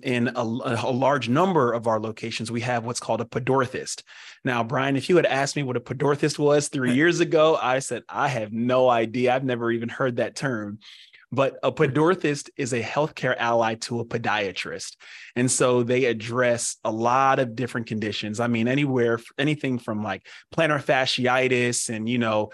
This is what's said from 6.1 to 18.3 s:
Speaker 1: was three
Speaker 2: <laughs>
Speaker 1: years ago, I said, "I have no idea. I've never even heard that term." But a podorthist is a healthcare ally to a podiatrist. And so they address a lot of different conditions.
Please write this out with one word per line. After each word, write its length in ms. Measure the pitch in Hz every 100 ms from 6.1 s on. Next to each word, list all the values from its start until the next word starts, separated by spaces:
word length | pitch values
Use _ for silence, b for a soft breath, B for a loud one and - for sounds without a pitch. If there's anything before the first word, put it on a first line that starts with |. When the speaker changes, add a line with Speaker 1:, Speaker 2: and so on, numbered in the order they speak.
| 143 156 147
Speaker 1:
was 280 | 147 147 143
three 240 | 143 123
Speaker 2:
<laughs> 20 | 127
Speaker 1:
years 240 | 165 165
ago, 360 | 160 156 156 160
I 180 | 117 131
said, 240 | - 117 -
"I 180 | 104 139
have 220 | 127 107
no 380 | 113 123 127 127
idea. 460 | 117 113 120 127 131
I've 80 |
never 280 | 135 120 117
even 180 | 117 117
heard 260 | - 135 120
that 180 | 110 -
term." 440 | 143 117 104 104 B B B B B
But 240 | 120 135 -
a 80 | 139
podorthist 800 | - 151 131 160 185 156 143 - -
is 160 | 127
a 80 | 120
healthcare 560 | 110 - 151 - 131 123
ally 380 | 117 117 113 113
to 260 | - 120
a 40 | 117
podiatrist. 920 | 120 117 104 98 87 - 82 - - B B B 123
And 120 | 127
so 320 | - 131 123
they 220 | 117 123
address 720 | 127 110 113 120 123 117 - -
a 80 | -
lot 480 | 110 117 127 135 135
of 160 | 123 113
different 320 | 123 123 113
conditions. 540 | 110 107 104 107